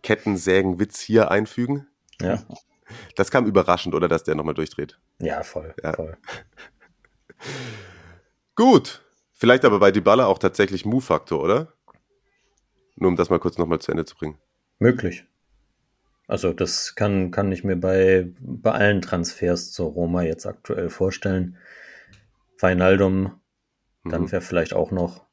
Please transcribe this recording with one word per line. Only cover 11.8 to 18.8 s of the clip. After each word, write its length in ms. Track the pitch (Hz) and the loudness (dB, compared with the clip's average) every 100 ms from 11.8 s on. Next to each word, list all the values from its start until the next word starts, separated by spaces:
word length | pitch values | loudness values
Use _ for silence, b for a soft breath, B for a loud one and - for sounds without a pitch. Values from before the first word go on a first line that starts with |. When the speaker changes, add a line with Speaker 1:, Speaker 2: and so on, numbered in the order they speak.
| _ _ _ _ _ _ _ _ _ _ _ - | _ _ _ _ _ _ _ _ _ _ _ -2
Speaker 1:
Nur 120 | 92 | 0
um 60 | 87 | 2
das 140 | 87 | 0
mal 100 | 87 | 0
kurz 180 | 90 - | 0 -4
nochmal 220 | 85 82 | -2 -2
zu 100 | - | -4
Ende 140 | 78 | -6
zu 100 | 80 | -8
bringen. 240 | - 78 76 _ _ _ _ | -10 -12 -12 _ _ _ _
Speaker 2:
Möglich. 460 | 110 123 92 - _ _ _ _ _ _ _ _ _ _ - | 0 2 -4 -8 _ _ _ _ _ _ _ _ _ _ -10
Also 240 | 92 92 | -4 -4
das 420 | 87 87 - - | -2 -4 -4 -8
kann, 360 | - 104 98 92 | -4 0 0 -2
kann 200 | 90 101 | -2 -2
ich 120 | 90 | -4
mir 120 | 98 90 | -4 -2
bei, 520 | 92 95 95 95 90 90 | 0 2 4 4 0 -10
bei 320 | 131 127 113 | -14 -4 -2
allen 300 | - | 2